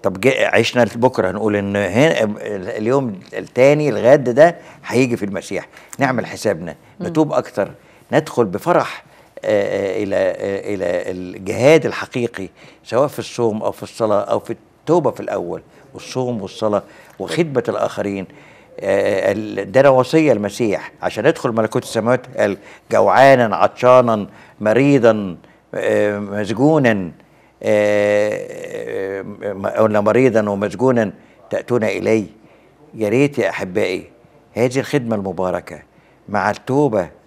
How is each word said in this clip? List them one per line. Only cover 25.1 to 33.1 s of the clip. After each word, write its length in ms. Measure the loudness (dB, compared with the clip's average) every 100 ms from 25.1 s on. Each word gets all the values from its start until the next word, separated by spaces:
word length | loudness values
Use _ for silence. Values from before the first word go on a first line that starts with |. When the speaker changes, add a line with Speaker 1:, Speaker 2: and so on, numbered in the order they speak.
| 2 -4 -10 -18 _ _ -6
Speaker 1:
آه، 440 | -2 0 0 -2
مسجونا، 920 | -6 -6 -4 0 2 4 4 2 -4 -10 _ _ _ _
آه، 840 | 0 2 2 2 2 2 0 -4 -8 -14 -12 -10 -8 -6 -6 -8 -10 -10
آه، 260 | -10 -6 -4 0
قلنا 240 | 2 2
مريضا 480 | 2 4 4 2 0
ومسجونا 600 | -2 -4 0 0 2 -2 -6 _ _ -8
تأتون 340 | -8 -2 0
إلي". 420 | 0 -2 0 0 -2 -14 -20 _ _ _ -20 -6
يا 140 |
ريت 300 | -2